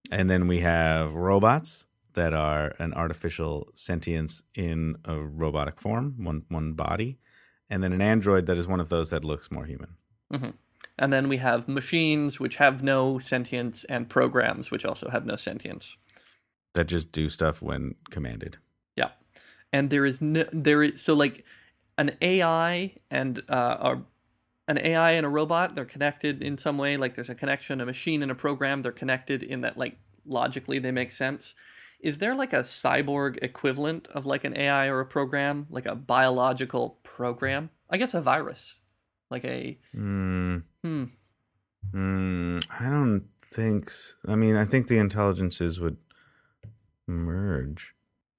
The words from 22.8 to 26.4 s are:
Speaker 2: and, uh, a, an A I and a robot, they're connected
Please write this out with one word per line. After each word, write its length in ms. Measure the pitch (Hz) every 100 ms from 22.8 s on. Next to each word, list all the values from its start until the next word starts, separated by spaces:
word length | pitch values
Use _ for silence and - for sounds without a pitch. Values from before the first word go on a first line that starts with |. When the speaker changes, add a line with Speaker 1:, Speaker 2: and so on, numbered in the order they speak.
| 190 - -
Speaker 2:
and, 320 | 135 131 120 -
uh, 460 | 131 123 - 127 127
a, 60 | - _ _ _ _ _ -
an 100 | 143
A 160 | 165
I 160 | 165 165
and 160 | 165 147
a 20 |
robot, 460 | 147 156 170 180
they're 100 | -
connected 560 | 127 139 143 - 147 135